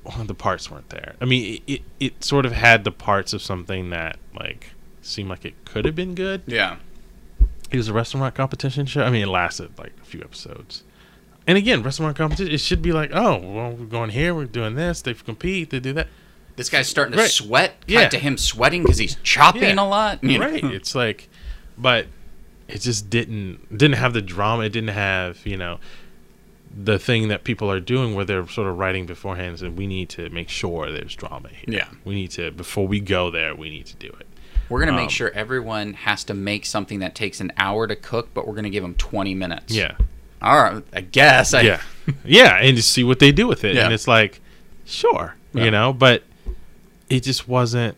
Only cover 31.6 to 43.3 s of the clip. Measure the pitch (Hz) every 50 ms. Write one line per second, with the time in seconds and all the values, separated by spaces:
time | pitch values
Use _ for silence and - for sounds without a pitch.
31.6 | - - 113 98 - - - - - 95 101 101 95 87 - - 87 82 78 82
32.6 | 90 - - 107 101 95 104 104 101 92 98 92 90 90 82 82 82 78 78 78
33.6 | 78 78 78 78 - - - - - - - - - - - - - - - -
34.6 | - - 120 123 151 160 92 87 80 73 - - 120 110 - 104 107 110 131 131
35.6 | 117 113 110 107 104 104 101 - - 107 104 98 - - 104 98 98 101 104 104
36.6 | - - - 107 101 - 107 101 95 87 - - 110 98 - - 95 90 - -
37.6 | 95 95 101 110 113 107 107 - - - - 113 117 - - 110 - - 107 104
38.6 | 107 104 95 104 92 90 87 - - - - 104 98 98 95 95 92 90 85 -
39.6 | - - 113 110 92 - - - - - - - - - - - - 98 135 151
40.6 | 127 98 90 107 - - - - 92 92 - 120 135 147 131 131 - - - 131
41.6 | 113 110 92 80 - - - - - - 139 - - 101 139 214 254 160 95 92
42.6 | 113 131 131 120 110 - - - 123 120 127 - 143 139